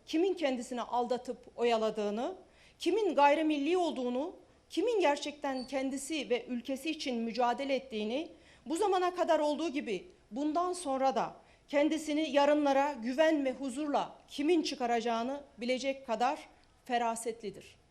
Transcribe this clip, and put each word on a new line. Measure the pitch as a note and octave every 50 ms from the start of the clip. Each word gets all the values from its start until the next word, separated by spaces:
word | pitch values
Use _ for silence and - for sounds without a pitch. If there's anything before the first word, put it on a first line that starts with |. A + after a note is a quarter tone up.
| _
kimin | - - D#4+ F4 G4 F4+
kendisini | F4+ D#4+ C4+ B3+ A#3 A#3 - B3 A#3+
aldatıp | G#3+ - - B3 A#3+ A3 B3 A#3+ B3 C4 A#3 - - - -
oyaladığını, | - A#3 A#3+ A#3 A3 A3 A3 G#3+ A3 G#3 G#3 G#3 A3+ C4 F4 F#4+ - - - _ - - - _ -
kimin | - E4+ F4+ A4+ G#4+ F4+ C#4
gayrimilli | C#4 C#4+ C#4+ D4 D#4+ D#4+ D#4 D4+ C#4+ C#4 D#4 F4+
olduğunu, | F#4 F4 D#4 A3+ B3 B3 B3 B3 B3+ D4 F#4 - - - - _ _ _ _
kimin | - D#4+ F#4 B4 A#4 G4+
gerçekten | F4 C#4+ D4 C#4+ - D4+ C#4+ - - C#4 C4 C4 B3
kendisi | - C4+ C4+ C4+ C4+ C4+ C4+ - - D#4+ D4+ A#3+ G3
ve | B3 A3+ -
ülkesi | - B3+ A#3+ - - C4+ B3+ - D#4+
için | D4+ D4+ - C#4+ B3
mücadele | A#3 A3+ A3+ G3 A#3+ B3 A#3+ A#3+ G#3+ C#4 C4+ C4+
ettiğini, | B3+ C4 - A3+ G#3+ G#3 G#3+ A#3+ C#4+ E4+ E4 - - - - - - -
bu | A#3 D#4
zamana | E4+ G#4+ G4+ F#4 F#4 F4+ F4+ F4+
kadar | F4 E4 E4+ D#4+ D4+
olduğu | D4 D4+ D4 C#4 D#4+ E4+
gibi | B3 C#4+ A3 A#3 G3 F3 - - - _ _ _
bundan | G#3 C4 D4 D4+ D4 E4+ F4 F4+
sonra | F4+ F4+ - C#4 C4+ C4 C4+ C4+ B3
da | A3+ F3 D#3+ - - - - - _ _ -
kendisini | C#4+ C#4+ D4 D4+ D#4 D#4 D#4 D#4 D4 D4+ D#4+ D4
yarınlara | B3+ C#4+ C#4+ D4 D4 D4+ D4 C#4 C4+ C4+ C#4 D4
güven | C#4+ A#3 A3 B3 C4 C#4 D#4 D#4+ D#4+ D4 C#4
ve | C4
huzurla | B3+ - C#4 C4+ A3+ C#4 D#4 C#4+ C#4 G#3+ F3 - - - - -
kimin | - - C#4+ D#4 F4+ D#4+
çıkaracağını | D4+ - C#4 - B3 A#3 A#3 A#3 A3 A#3 A#3 A3+ A#3 B3+ C#4 C#4+ - - - -
bilecek | A#3+ A#3+ C4 B3 B3+ C4+ C4+ C4+ -
kadar | - A3 G3+ A#3+ C4+ D4+ D#4 - - - - _ _ _ _ _
ferasetlidir. | - B3 A#3 A#3+ A3+ A3+ A3 - A#3+ A3 - - G3 - - - - - _ _ _